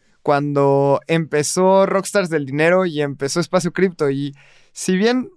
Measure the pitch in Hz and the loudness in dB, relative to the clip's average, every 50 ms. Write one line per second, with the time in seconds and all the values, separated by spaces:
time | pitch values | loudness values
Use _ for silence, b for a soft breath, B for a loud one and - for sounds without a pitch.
0 | _ _ _ _ - - 143 143 147 147 143 143 139 139 139 139 139 139 139 135 | _ _ _ _ -2 0 0 0 0 -2 0 2 2 4 4 2 2 2 2 0
1 | - - 165 165 160 135 - 151 147 - - 185 185 185 190 190 196 190 190 196 | 0 -2 -2 -2 -2 -2 -2 -2 -2 -2 -2 0 2 4 4 4 2 2 0 -2
2 | 190 - - 202 185 160 165 151 143 135 135 147 156 165 180 185 190 180 147 147 | -4 -2 -2 -2 -2 0 -2 -4 -4 -4 -2 0 2 2 2 2 0 -2 -2 -4
3 | 147 143 139 143 139 135 - 175 165 - - 185 170 175 - - 185 196 170 - | -4 -4 -4 -6 -8 -4 -4 -4 -2 -2 -2 -2 -2 -2 -2 0 0 0 0 -2
4 | 151 139 139 139 143 143 139 b b b b b b b b - - - 185 185 | -2 -2 -2 -2 -6 -8 -10 b b b b b b b b -8 -4 -2 0 2
5 | 214 226 247 254 247 - - | 2 2 0 0 -4 -6 -12